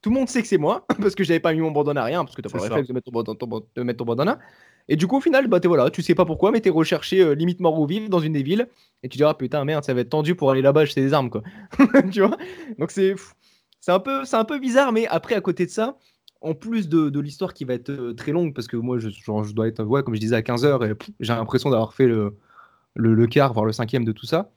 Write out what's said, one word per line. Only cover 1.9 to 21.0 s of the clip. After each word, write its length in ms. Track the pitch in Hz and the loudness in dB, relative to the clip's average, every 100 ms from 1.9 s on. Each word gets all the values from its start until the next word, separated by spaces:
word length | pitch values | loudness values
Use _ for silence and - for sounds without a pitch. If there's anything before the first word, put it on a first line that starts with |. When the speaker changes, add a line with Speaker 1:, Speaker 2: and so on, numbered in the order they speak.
| 143 117 | 0 -2
Speaker 1:
rien, 180 | 170 | -2
parce 120 | 143 - | -6 -10
que 40 | |
t'as 80 | 101 | -10
pas 100 | - | -6
Speaker 2:
C'est 60 | 104 | -2
Speaker 1:
le 40 | |
Speaker 2:
ça. 60 | 156 | -2
Speaker 1:
réflexe 120 | 127 | -2
de 60 | |
mettre 180 | 127 127 | -8 -4
ton 0 | |
ban-, 240 | 117 107 110 | -6 -6 -8
ton 120 | 120 | -8
ban-, 140 | 110 - - | -10 -10 -8
de 80 | |
mettre 140 | 123 120 | -6 -4
ton 80 | 117 | -4
bandana. 340 | 117 170 294 - _ _ _ - | 0 0 -2 -10 _ _ _ -4
Et 80 | 156 | 0
du 120 | 185 | 2
coup, 100 | 269 | 0
au 40 | |
final, 260 | 339 269 254 | 2 2 4
bah, 120 | 180 | 2
t'es, 80 | 175 | 4
voilà, 220 | 160 127 | 4 2
tu 120 | - | 0
sais 140 | 165 170 | 0 2
pas 100 | 165 | 2
pourquoi, 260 | 151 196 | 2 2
mais 100 | 226 | 4
t'es 80 | 196 | 2
recherché, 520 | 160 160 156 - 190 | 2 2 -2 0 4
euh, 120 | 170 147 | 4 4
limite 240 | 170 180 | 0 0
mort 180 | 175 160 | 0 2
ou 60 | 147 | 0
vif 240 | 196 214 | -2 0
dans 100 | 180 | -2
une 140 | 156 | 0
des 100 | 151 | -2
villes. 240 | 135 208 240 _ _ _ | 0 -2 -2 _ _ _
Et 80 | 127 | -12
tu 80 | 123 | 2
dis, 60 | 151 | 2
ah 80 | |
putain, 320 | 151 127 147 139 | 2 -4 -4 -2
merde, 180 | 156 | -2
ça 100 | 143 | -2
va 80 | 123 | -2
être 80 | 123 | 0
tendu 260 | 156 151 175 | -2 0 0
pour 160 | 139 | 2
aller 100 | 135 | 4
là-bas 200 | 135 151 | 4 4
acheter 200 | 147 - | 2 2
des 120 | 135 | 2
armes, 160 | 147 123 | 0 0
quoi. 120 | 110 - - - | -6 -10 -20 -10
<laughs> 400 | - 277 277 190 | 2 6 6 4
Tu 100 | 196 | 2
vois ? 160 | - 330 359 - 311 220 | 2 2 -10 -16 -16 -8
Donc 140 | 160 | -6
c'est, 200 | 196 190 | 0 0
pff, 220 | 196 - _ _ _ _ _ | 0 -12 _ _ _ _ _
c'est 120 | - | 0
un 80 | 185 | 0
peu, 240 | 269 269 262 | 0 -6 -2
c'est 100 | 233 | -2
un 100 | 220 | 0
peu 140 | 294 | -2
bizarre, 320 | 262 247 277 | 0 2 2
mais 160 | 226 226 | 0 0
après, 280 | 165 - 220 | -2 -2 -4
à 60 | |
côté 240 | 185 165 175 | -2 -4 -4
de 60 | |
ça, 260 | - 226 269 _ _ _ _ | -2 -4 -6 _ _ _ _
en 120 | 156 | -8
plus 360 | 156 220 226 170 | -8 -4 -4 0
de, 200 | 165 151 | 0 2
de 100 | 143 | -2
l'histoire 320 | 143 139 185 | -6 -8 -10
qui 100 | - | -8
va 100 | 131 | -6
être, 160 | 123 131 | -6 -6
euh, 240 | 139 120 | -8 -8
très 200 | 120 - | -8 -4
longue, 200 | 160 170 | -2 -2
parce 140 | 135 113 | -6 -8
que 80 | 120 | -6
moi, 240 | 120 123 | -4 -4
je, 80 | 110 | -6
genre, 360 | 95 - 107 104 | -10 -6 -4 -4
je 80 | |
dois 160 | 107 110 | -2 -2
être, 120 | 110 107 | -2 -2
ouais, 180 | 139 | 0
comme 120 | 131 110 | 0 -4
je 40 | |
disais, 160 | 110 117 | 0 0
à 60 | |
quinze 240 | 110 120 143 | 0 0 0
heures, 180 | 135 | 0
et 120 | 110 | -2
pff, 140 | 104 | -4